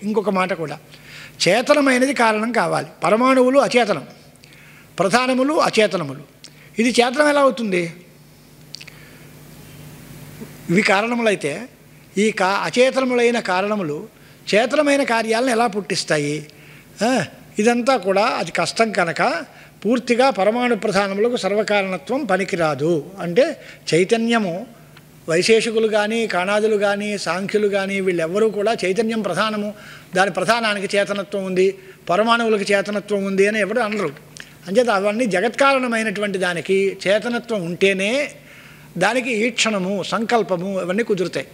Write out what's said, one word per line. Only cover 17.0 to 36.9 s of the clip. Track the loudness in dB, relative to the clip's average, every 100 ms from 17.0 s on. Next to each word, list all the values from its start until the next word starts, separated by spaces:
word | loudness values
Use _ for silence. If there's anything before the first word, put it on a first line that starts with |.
| 0
ఆ, | 0 -2 -10 -10 0
ఇదంతా | 2 2 2 0 2
కూడా | 2 2 0
అది | -4 -2
కష్టం | -4 0 0
కనుక | 2 -2 0 0 -2 -8 -18 -20 -8
పూర్తిగా | -2 -2 0 2 4
పరమాణు | 4 0 2 0 0
ప్రధానములకు | 0 0 0 0 -2 0
సర్వకారణత్వం | -2 -2 0 0 0 -6 -4 -4 0
పనికిరాదు. | 0 0 0 0 0 0 0 -4 -10
అంటే | -2 2 2 0 -14 -16 -2
చైతన్యము | 0 2 0 2 0 0 -6 -10 -18 -20 -20 -20 -18 -2
వైశేషికులు | 0 4 4 4 0 2 0
కానీ, | 0 -2 -2
కాణాదులు | -2 0 0 2 2
కానీ, | 0 0 -4 -6 -4
సాంఖ్యులు | -4 -2 0 0 0
కానీ, | -2 -2 0
వీళ్ళెవ్వరూ | 0 0 0 0 0
కూడా | -2 0
చైతన్యం | -2 0 -2 -2 -2
ప్రధానము, | -2 -2 -2 -6 -10 -18 -20 -4
దాని | 0 0 0
ప్రధానానికి | 0 2 0 -2 -2
చేతనత్వం | -2 0 -4 -6 -6 -4
ఉంది, | 0 0 0 -18 -20 -2
పరమాణువులకు | 0 4 2 2 0 2
చేతనత్వం | 0 0 -6 -4 -4 -2
ఉంది | 2 2
అని | 2
ఎవరు | -2 0 -2
అనరు. | -2 -6 -8 -20 -20 -20 -18 0
అంచేత | 2 4 2
అవన్నీ | 2 0 0
జగత్కారణమైనటువంటి | 2 0 2 2 4 0 -2 -2 -2 -4 -2 -2
దానికి | -4 0 0 0